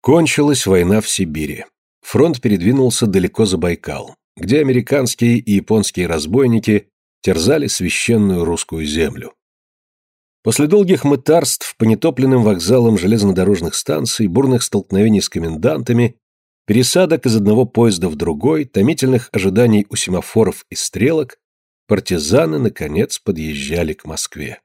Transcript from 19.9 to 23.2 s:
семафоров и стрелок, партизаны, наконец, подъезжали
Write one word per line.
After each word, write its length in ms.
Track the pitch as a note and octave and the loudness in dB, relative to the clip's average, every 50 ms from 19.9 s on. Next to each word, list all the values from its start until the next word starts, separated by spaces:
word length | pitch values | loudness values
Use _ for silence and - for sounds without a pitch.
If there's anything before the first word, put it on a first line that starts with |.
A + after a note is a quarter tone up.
| - | -6
семафоров 680 | - - - F#2 F2 - - - A2 A2 F#2+ - - - _ | -6 -4 -4 -4 -6 -6 -2 0 2 2 2 0 -8 -16 _
и 60 | - | -10
стрелок, 640 | - - - - - A2+ C#3+ E3 D#3 C#3+ B2 - _ _ _ _ _ _ _ _ _ _ | -10 -10 -8 -4 -2 0 0 0 -2 -4 -6 -10 _ _ _ _ _ _ _ _ _ _
партизаны, 720 | - - - - - F#2 E2 D2 D2+ F#2+ C#3 E3 D#3+ D#3 D3 | -2 -2 -2 -2 -4 -4 -4 -2 0 2 2 2 2 -2 -2
наконец, 600 | B2+ G#2+ - - E2 D2 D2+ F2 - - - | -2 -4 -4 -6 -10 -4 -2 -2 -2 -2 -4
подъезжали 720 | - | -8